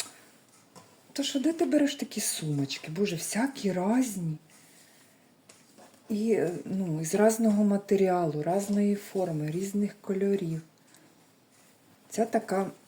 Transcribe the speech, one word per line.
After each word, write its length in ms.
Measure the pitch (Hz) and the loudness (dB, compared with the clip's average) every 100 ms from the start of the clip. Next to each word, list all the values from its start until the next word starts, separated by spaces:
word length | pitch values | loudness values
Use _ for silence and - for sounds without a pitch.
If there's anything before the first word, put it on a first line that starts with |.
| - - - - _ - _ - - - - | -12 -12 -20 -20 _ -20 _ -20 -20 -20 -12
То 100 | - | -6
що, 160 | 277 277 | -2 0
де 140 | 285 | 0
ти 120 | 330 294 | 2 2
береш 300 | 294 285 - | 2 2 -2
такі 260 | 220 220 | -8 -4
сумочки? 720 | - - 156 143 139 - - | -4 -4 -2 -2 -2 -4 -8
Боже, 240 | 156 202 165 | -2 -2 -2
всякі 560 | - 202 277 - 196 | -4 -2 -2 -2 -2
разні. 680 | 180 190 247 247 190 165 156 - - - - - - - _ _ _ - - - - - - - | 0 2 2 0 -2 -4 -6 -10 -20 -20 -20 -20 -20 -20 _ _ _ -20 -20 -20 -20 -20 -16 -6
І, 220 | 208 220 | -2 2
е, 200 | 208 160 175 233 | 2 2 -2 -4
ну, 360 | 190 185 156 | -4 -2 -2
із 140 | 160 196 | 0 4
разного 480 | 214 220 226 208 | 4 6 4 4
матеріалу, 800 | 208 202 - 196 190 180 165 147 | 4 2 2 2 4 2 0 0
разної 520 | 160 190 202 202 202 202 | 0 0 0 2 2 0
форми, 560 | - 196 180 156 151 | -4 -4 -2 -2 -2
різних 440 | 165 196 202 202 - | -4 -4 -2 -2 -4
кольорів. 600 | - 190 202 196 165 160 - _ _ - - _ _ _ _ _ - _ _ _ - | -6 0 0 0 -2 -6 -10 _ _ -20 -20 _ _ _ _ _ -20 _ _ _ -8
Ця 160 | - 220 | -2 0
така, 460 | 226 - 190 190 - | -2 -2 -2 -2 -6